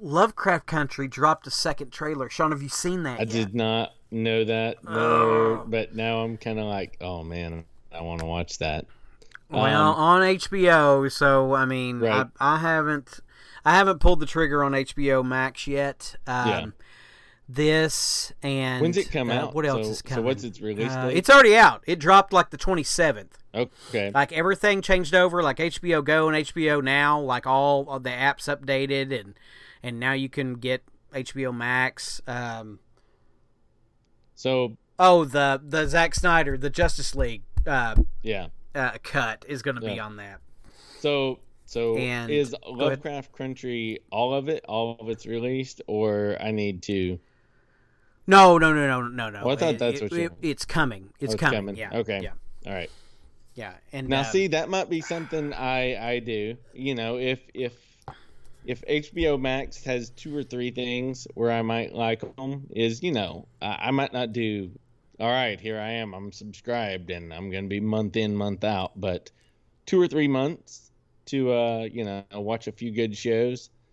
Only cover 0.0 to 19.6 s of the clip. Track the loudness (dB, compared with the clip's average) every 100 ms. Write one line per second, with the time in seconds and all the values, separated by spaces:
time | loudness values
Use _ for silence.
0 | 0 4 4 2 0 0 0 -4 -2 -6
1 | -8 2 2 2 -2 -4 -2 -4 -8 -8
2 | -6 -6 -6 -2 0 -2 -6 -4 -2 -2
3 | -4 -4 -2 -2 0 0 0 0 -2 -8
4 | -10 -4 0 0 0 0 -2 -6 -6 -2
5 | 2 4 4 4 2 0 -2 -4 -4 -4
6 | -2 -2 -4 -6 -6 -6 -4 -6 -8 -10
7 | -10 -8 -8 -8 -8 -10 -14 -20 -18 -12
8 | -10 -8 -6 -6 -6 -6 -4 -4 -8 -18
9 | -20 -20 -20 -20 -6 0 2 4 4 4
10 | 6 6 4 2 -2 4 6 8 8 6
11 | 4 2 4 6 4 2 0 -2 -4 0
12 | 2 2 0 0 2 2 2 0 0 -2
13 | -6 -20 -20 -20 -20 -2 6 6 6 6
14 | 8 8 4 2 2 4 2 0 -2 0
15 | 2 4 2 0 -2 -4 -4 -2 -2 -4
16 | -12 -10 -6 -2 0 -2 -6 -14 -20 -20
17 | -20 -20 -20 _ -10 0 4 4 2 0
18 | -2 -2 -6 -8 -4 -2 -2 0 0 0
19 | -2 -2 -2 -2 -2 -2